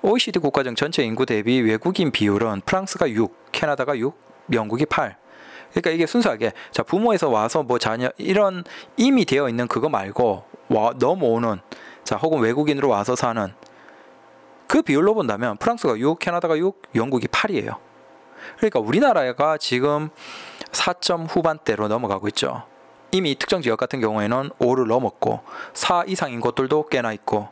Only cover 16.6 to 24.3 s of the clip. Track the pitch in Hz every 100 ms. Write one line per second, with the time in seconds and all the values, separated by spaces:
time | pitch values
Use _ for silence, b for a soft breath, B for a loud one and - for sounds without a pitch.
16.6 | 185 - - 113 120 127 - - 208 165
17.6 | 57 57 - - - - - B B B
18.6 | 220 131 107 156 277 185 127 120 151 151
19.6 | - 123 143 147 156 B B B B B
20.6 | B - - 175 - 170 160 175 160 151
21.6 | - 104 107 110 113 98 104 - - 131
22.6 | - - - - - 185 170 135 - 185
23.6 | 127 110 127 135 110 107 104